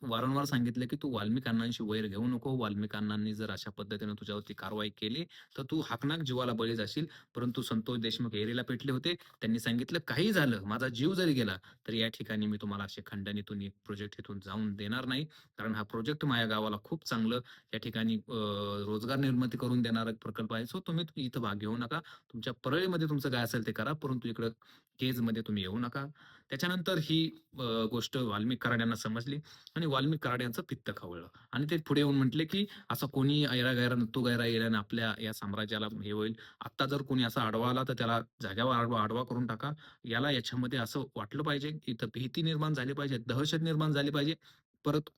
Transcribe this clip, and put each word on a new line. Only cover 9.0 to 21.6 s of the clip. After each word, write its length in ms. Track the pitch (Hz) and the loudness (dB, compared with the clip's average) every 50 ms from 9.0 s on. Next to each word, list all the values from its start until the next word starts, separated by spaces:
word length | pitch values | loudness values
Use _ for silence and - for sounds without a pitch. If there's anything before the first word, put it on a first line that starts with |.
| 131 175 175 - - - - - | 0 0 -2 -2 -6 -14 -14 -6
त्यांनी 180 | - 110 113 117 | -2 0 0 2
सांगितलं, 400 | - 123 117 120 131 - 170 170 - - | 2 2 0 0 0 0 -2 -2 -2 0
"काहीही 240 | 117 135 180 220 214 | 2 2 4 4 6
झालं, 300 | 180 147 131 113 101 98 | 4 4 4 4 2 0
माझा 220 | 101 107 120 131 131 | -2 -2 0 0 -2
जीव 220 | 120 113 135 165 185 | 0 2 2 2 4
जरी 180 | 170 185 165 143 | 4 4 4 4
गेला 240 | 127 113 101 92 90 - - - _ - - | 4 2 0 0 -4 -8 -16 -20 _ -8 -4
तरी 120 | 117 113 | 0 0
या 80 | 113 113 - | 0 0 -2
ठिकाणी 340 | - 110 - 110 107 107 104 | -4 -6 -4 -2 0 0 0
मी 100 | 107 104 | 0 -2
तुम्हाला 220 | 107 104 101 101 101 | -2 -4 -4 -4 -6
अशी 160 | 98 - - 98 - | -6 -8 -10 -12 -8
खंडणीतून 540 | - 101 98 101 101 104 101 - 107 101 | -8 -6 -6 -4 -4 -6 -6 -6 -6 -6
एक 120 | 98 98 98 _ _ | -6 -8 -10 _ _
प्रोजेक्ट 300 | - 104 98 104 104 - - | -10 -8 -8 -8 -8 -10 -12
इथून 200 | 104 - 104 98 95 | -12 -10 -10 -10 -8
जाऊन 280 | 98 98 110 110 107 101 | -6 -4 -2 -2 -2 -2
देणार 300 | 101 104 104 113 127 127 123 | -4 -4 -4 -2 -2 -2 -2
नाही. 180 | 127 135 156 156 - - - _ _ - | -2 -2 -4 -6 -10 -18 -20 _ _ -6
कारण 160 | 104 113 107 | -4 -2 -2
हा 80 | 107 104 | -2 -4
प्रोजेक्ट 400 | - - 113 113 131 151 151 - | -4 -4 -4 -2 -2 -2 0 2
माझ्या 220 | 147 123 117 113 110 | 2 2 2 2 2
गावाला 280 | 107 107 107 107 104 101 - | 2 2 0 0 -2 -2 -4
खूप 220 | - 170 156 - | -6 -8 -6 -4
चांगलं 340 | - 127 113 113 110 120 123 - - - - - _ - | -2 0 2 2 2 2 0 -2 -6 -16 -20 -12 _ -8
या 60 | 113 | -6
ठिकाणी 340 | - 120 110 113 113 113 113 107 | -6 -4 -2 0 2 2 2 0
अ, 160 | - - 127 113 107 104 101 101 101 101 101 101 101 | -2 -4 -4 -2 0 0 0 -2 -2 -2 -2 -2 -2
रोजगार 320 | 101 107 107 113 117 135 135 | 0 -2 -2 0 0 0 2
निर्मिती 380 | 139 135 127 123 127 123 120 120 | 2 4 4 4 2 2 0 -2
करून 240 | 131 120 123 123 | 0 2 2 4
देणारा 280 | 117 113 113 113 113 113 | 4 4 2 2 2 0
एक 80 | 110 - - | -2 -4 -6
प्रकल्प 300 | 113 107 - 113 110 117 | -8 -6 -4 -4 -2 -2
आहे. 100 | 113 120 - | -2 -4 -4
So 120 | - 190 - - | -6 -6 -4 -2
तुम्ही 180 | 165 165 175 156 - - | -2 -2 -2 -2 -4 -4
इथं 240 | 135 123 - 139 | -4 -4 -2 -2
भाग 160 | 117 104 101 | -2 -2 -2
घेऊ 180 | 104 | -2